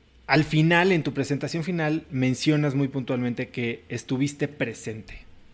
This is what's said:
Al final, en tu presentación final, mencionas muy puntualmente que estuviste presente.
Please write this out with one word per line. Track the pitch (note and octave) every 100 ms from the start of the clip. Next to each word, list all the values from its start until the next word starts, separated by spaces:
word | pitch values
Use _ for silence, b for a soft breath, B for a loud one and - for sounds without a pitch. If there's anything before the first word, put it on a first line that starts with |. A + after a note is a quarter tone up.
| _ _ -
Al | C#3
final, | D3 D#3 D#3+ F3 F#3+
en | F3
tu | C#3
presentación | C3+ C3+ C#3 C#3+ E3+
final, | D#3+ F3 D3+ D#3+ -
mencionas | C3 B2+ B2+ D#3 D3+ D3
muy | C3+ C3+
puntualmente | C#3 A#2 B2+ B2 A#2+ B2
que | - A#2 A#2 -
estuviste | C3 - C3 C#3 - C#3+
presente. | - A#2 G#2+ - G#2+ - - - - -